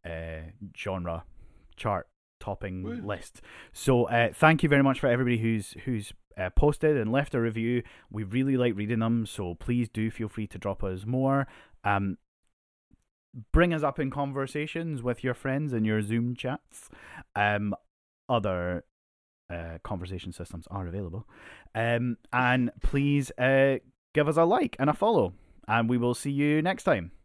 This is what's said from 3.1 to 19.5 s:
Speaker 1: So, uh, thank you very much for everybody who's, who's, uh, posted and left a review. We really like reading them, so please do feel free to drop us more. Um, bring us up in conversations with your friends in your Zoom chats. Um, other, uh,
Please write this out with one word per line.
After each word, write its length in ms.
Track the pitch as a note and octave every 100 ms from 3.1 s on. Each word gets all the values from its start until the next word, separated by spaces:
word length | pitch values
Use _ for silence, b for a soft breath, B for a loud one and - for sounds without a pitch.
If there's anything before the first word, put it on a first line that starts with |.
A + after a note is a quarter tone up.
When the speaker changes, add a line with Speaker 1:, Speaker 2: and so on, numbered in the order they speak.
| G2 - - B B B
Speaker 1:
So, 320 | - - B2
uh, 260 | A#2+ A#2 A#2
thank 300 | - D#3 D#3+
you 60 | D#3+
very 140 | C#3+
much 180 | C#3 C3
for 60 | C3+
everybody 320 | A#2+ B2+ A#2+
who's, 360 | A2+ A2 G2 -
who's, 280 | - A#2 G2+ - _ -
uh, 120 | F#2
posted 460 | - D3 D3 D#3 D3
and 140 | A2
left 240 | B2+ C#3+
a 60 | C3
review. 420 | A#2 A2+ A2+ B2 A2 B B
We 140 | G#2
really 320 | G2+ A#2 C3+ C3
like 200 | B2 G2
reading 220 | G#2+ A2+
them, 280 | A2+ A#2 A2
so 280 | - F#2
please 340 | F2 - B2 A2+
do 220 | G#2+ A2
feel 180 | - A2
free 180 | - G#2
to 100 | G2+
drop 260 | G2 F#2+
us 220 | G2 F#2 G#2
more. 400 | B2+ C3+ C#3 C3+ B B B
Um, 360 | G2+ G2+ G2 F2+ _ _ _ _ _ _ _ _ _ _ _ B2+ G#2+
bring 200 | D#3+ F3
us 100 | D#3+
up 160 | C#3+ C3
in 120 | C3+
conversations 920 | C3+ C#3 C3+ C3+ D3 D3+ D#3+ E3 C#3+
with 220 | A#2+ A#2
your 100 | C3
friends 380 | B2 C3+ C3+ D3+
in 120 | A#2+
your 180 | A2 G#2+
Zoom 340 | G#2 A#2 A#2+ A#2+
chats. 540 | B2+ C3+ _ - - B B B B
Um, 400 | - G#2 G#2 G#2 - _ _ _ _ -
other, 560 | A#2+ G2+ F#2 F2+ F2+ - _ _ _ _ _
uh, 300 | _